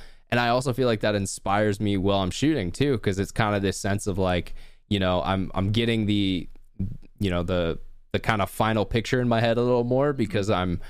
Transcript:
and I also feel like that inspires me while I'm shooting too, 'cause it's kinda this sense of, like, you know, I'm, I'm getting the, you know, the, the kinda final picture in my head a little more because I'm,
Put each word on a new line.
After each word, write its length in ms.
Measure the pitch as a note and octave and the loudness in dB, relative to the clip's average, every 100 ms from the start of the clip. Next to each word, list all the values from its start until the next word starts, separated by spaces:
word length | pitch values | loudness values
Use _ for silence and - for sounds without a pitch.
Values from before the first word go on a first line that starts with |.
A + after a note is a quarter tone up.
| - - - | -12 -18 -4
and 80 | A#2+ | 0
I 80 | A#2+ | 2
also 220 | B2 C3+ | 2 0
feel 140 | B2 B2 | 0 2
like 140 | G#2+ | 2
that 140 | A2 G#2 | 0 0
inspires 640 | G2 - G2 G2+ G#2+ G2+ | -2 -4 0 2 2 2
me 160 | G#2 G2 | 0 2
while 220 | G2 G2 | 2 2
I'm 100 | F#2 | 0
shooting 400 | - C#3+ D3+ F2 | 0 0 2 -2
too, 240 | - C#3+ A#2+ | 0 0 0
'cause 200 | - F#2+ | 0 -2
it's 140 | F#2+ | -2
kinda 260 | - A2 G#2 | 0 0 2
this 160 | G2 - | 0 -2
sense 300 | G2+ G2 - | -2 -2 -2
of, 100 | F#2 | 0
like, 360 | F#2 F2+ - - - - - | 0 0 -2 -8 -14 -14 -4
you 100 | G2+ | 0
know, 200 | F#2 F2+ | 2 2
I'm, 260 | - F#2+ E2+ | 0 -2 -2
I'm 180 | - F#2+ | -2 0
getting 340 | G#2+ A#2 A2+ G#2 | 2 2 0 2
the, 420 | G#2 G2 F#2 - - - - F#2+ - - - | 2 2 0 -4 -12 -14 -8 -8 -8 -14 -4
you 120 | G2+ | -2
know, 120 | F2 | 0
the, 380 | F2 F2+ E2+ D2+ - - - | 0 0 0 -2 -8 -16 -6
the 60 | G2+ | -4
kinda 260 | - A2 F#2 | 0 0 0
final 380 | - A2 A2 G2 | 0 0 2 0
picture 340 | A#2 - B2+ | -2 0 0
in 80 | B2 | 2
my 120 | A2+ | 2
head 180 | A#2 A#2 | 2 2
a 40 | |
little 220 | B2 B2 | 2 2
more 280 | A#2+ B2+ C#3+ | 2 0 0
because 340 | C3+ G#2 A2 G2 | 0 -2 0 0
I'm, 300 | F#2+ F2+ F2 | 0 0 -2